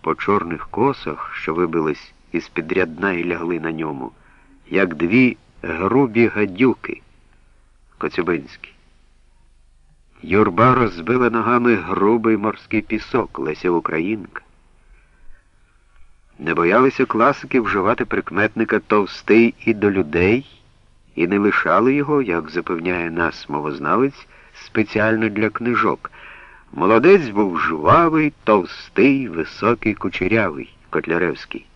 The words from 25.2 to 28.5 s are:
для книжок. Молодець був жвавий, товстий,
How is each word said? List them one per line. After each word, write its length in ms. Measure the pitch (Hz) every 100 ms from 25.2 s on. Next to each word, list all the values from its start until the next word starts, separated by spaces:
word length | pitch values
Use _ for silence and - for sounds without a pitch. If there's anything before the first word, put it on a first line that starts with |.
| 110
для 200 | 104 107
книжок. 600 | - 117 117 98 69 - - - - - - _
Молодець 580 | - 90 113 143 196 135
був 300 | 101 101 85
жвавий, 760 | - 80 76 139 170 156 151 -
товстий, 840 | -